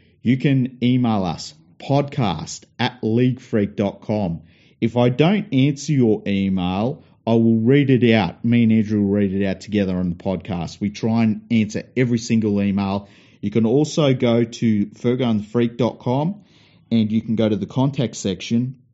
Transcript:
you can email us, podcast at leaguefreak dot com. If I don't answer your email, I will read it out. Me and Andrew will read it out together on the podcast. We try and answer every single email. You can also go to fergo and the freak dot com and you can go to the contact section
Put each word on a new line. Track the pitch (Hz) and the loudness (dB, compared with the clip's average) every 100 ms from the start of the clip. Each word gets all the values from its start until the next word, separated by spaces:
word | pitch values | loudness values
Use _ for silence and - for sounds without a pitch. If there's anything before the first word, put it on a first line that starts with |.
| _ _ | _ _
you | 110 135 | 0 2
can | 147 135 123 - | 2 2 0 -2
email | 123 127 123 104 | 0 2 2 0
us, | 90 - - - _ - | -2 -6 -10 -20 _ -12
podcast | - 139 135 - 107 80 - - _ - | -2 0 0 -2 -2 -2 -8 -14 _ -6
at | 120 - | -6 -4
leaguefreak | 110 113 127 127 - 113 101 | -2 2 2 -2 -4 -2 -2
dot | - 101 - | -2 -4 -4
com. | - 107 92 82 - _ _ - | -6 -4 -2 -6 -12 _ _ -6
If | 117 120 | -2 2
I | 123 | 2
don't | 127 160 208 - | 4 2 2 0
answer | 131 143 147 - | 2 2 0 -2
your | 139 113 107 104 | 2 2 2 -2
email, | 98 98 95 90 92 117 156 - _ 113 | -2 0 0 -2 -2 -4 -6 -14 _ 0
I | |
will | 113 113 113 | 2 4 2
read | 113 143 139 | 4 4 4
it | 123 117 | 4 4
out. | 110 85 - | 4 2 -2
Me | 117 120 | 0 2
and | 113 | 4
Andrew | 110 101 104 | 2 2 0
will | 101 | 0
read | 104 98 | 2 0
it | 98 98 | 0 -2
out | 92 | -4
together | - 101 95 90 | -4 -2 0 0
on | 92 | -2
the | 85 | -4
podcast. | 98 90 - 87 82 - | -6 -6 -6 -8 -8 -6
We | 101 | -6
try | - 117 113 | -4 -2 2
and | 113 104 - | 0 -2 -2
answer | 117 107 113 - - | 0 0 -4 -6 -2
every | 123 120 | 0 0
single | - 113 107 101 | 0 0 0 0
email. | 101 98 98 98 - - _ - | 0 0 -2 -4 -8 -20 _ -10
You | 208 | -4
can | 113 | 0
also | 113 135 151 - 143 | 2 2 0 0 2
go | 123 120 117 | 2 2 2
to | 117 - 113 107 104 | 0 -2 0 0 -2
fergo | - 120 123 123 | -4 -2 0 0
and | 107 | -2
the | |
freak | 104 120 120 117 | -2 -2 -2 0
dot | 113 - | -2 -2
com | 123 131 160 202 _ _ _ _ - | -4 -2 -2 -6 _ _ _ _ -2
and | 117 104 | 0 0
you | 110 | -2
can | - 110 | -2 0
go | 110 | 0
to | 101 | 0
the | 98 | -4
contact | 131 139 - 117 - | -2 -2 -2 -4 -4
section | 101 90 - 120 127 - _ | -6 -6 -4 -2 -2 -8 _